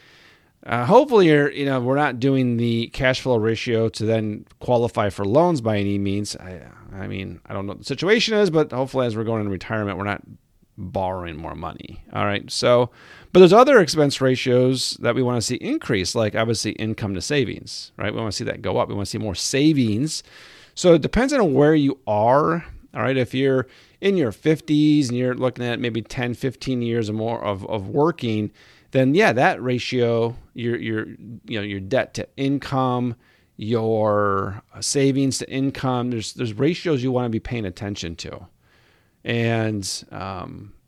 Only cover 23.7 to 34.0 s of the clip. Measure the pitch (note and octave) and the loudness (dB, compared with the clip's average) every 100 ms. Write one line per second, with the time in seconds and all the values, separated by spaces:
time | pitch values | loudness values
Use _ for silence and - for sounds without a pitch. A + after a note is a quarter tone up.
23.7 | - _ _ G3 F#3+ B2 - D3+ D#3 - | -10 _ _ 0 2 0 0 0 0 2
24.7 | D3+ D3+ D3 B2+ B2 B2+ B2 B2+ A#2+ A#2+ | 2 4 4 2 0 -2 0 -2 -2 -4
25.7 | A#2+ A#2+ A2+ G#2 - B2 A2+ C3+ - C3 | -2 -2 -4 -6 -6 -6 -4 -6 -6 -6
26.7 | B2 A#2 A#2 G#2+ G#2+ A2 A#2 G#2 G2 G2 | -4 -2 -2 -2 -2 -4 -4 -4 -6 -6
27.7 | G#2+ G2 C#3+ D#3+ E3 A#2+ G#2+ G#2 - - | -6 -2 0 0 0 -4 -2 -4 -8 -20
28.7 | _ _ C3 C3 E3 G#3+ A#2 E3+ F2+ B2 | _ _ 2 4 4 4 4 2 0 -2
29.7 | B2 - B2+ A#2 A#2 A#2 A#2+ - B2+ A#2 | -4 -2 0 2 2 0 -4 -14 -8 -6
30.7 | A#2+ A2+ A2 - - G#2 A#2 - A2 G#2 | -4 -4 -6 -6 -12 -18 -16 -8 -6 -6
31.7 | G2 F#2+ B2+ - - - - C#3 C#3 - | -6 -2 0 0 -6 -10 -4 -2 -2 -2
32.7 | C3 B2+ B2 B2 A#2 _ _ _ - G#2 | -2 0 0 -2 -6 _ _ _ -10 -4
33.7 | A#2 A2+ A2 | -2 0 0